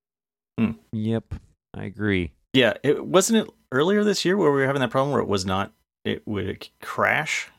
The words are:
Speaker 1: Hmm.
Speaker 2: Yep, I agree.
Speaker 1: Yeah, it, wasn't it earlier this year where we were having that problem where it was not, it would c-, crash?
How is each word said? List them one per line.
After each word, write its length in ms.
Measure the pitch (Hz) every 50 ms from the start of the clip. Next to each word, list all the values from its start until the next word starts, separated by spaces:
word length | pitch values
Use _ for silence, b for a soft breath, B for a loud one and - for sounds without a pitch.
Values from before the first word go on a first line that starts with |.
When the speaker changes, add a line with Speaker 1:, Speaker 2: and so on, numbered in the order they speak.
| _ _ _ _ _ _ _ _ _ _ _ -
Speaker 1:
Hmm. 140 | 113 - 113 - _ _ -
Speaker 2:
Yep, 420 | 110 107 110 113 113 - - - - - _ _ _ _ _ -
I 100 | 101 104
agree. 480 | 104 92 98 104 104 98 92 87 80 - _ _ _ -
Speaker 1:
Yeah, 200 | 131 123 110 - - -
it, 220 | 135 147 - -
wasn't 420 | - 147 185 190 - 226 220 - -
it 60 | - _ _ - 127
earlier 300 | 127 151 185 208 208 208
this 200 | 208 190 - -
year 120 | 175 190 208
where 120 | 170 147 139
we 80 | 139
were 60 | 135
having 140 | 131 139 143
that 100 | 127 117
problem 220 | - 135 135 143 139
where 80 | 117 95
it 60 | 92
was 160 | 98 98 92
not, 280 | 95 92 95 101 - _ _ _ _ _ _ -
it 160 | 110 104 - -
would 380 | - 104 98 95 95 104 - -
c-, 60 | - _ _
crash? 680 | - - - - 104 101 113 139 151 - - - - - -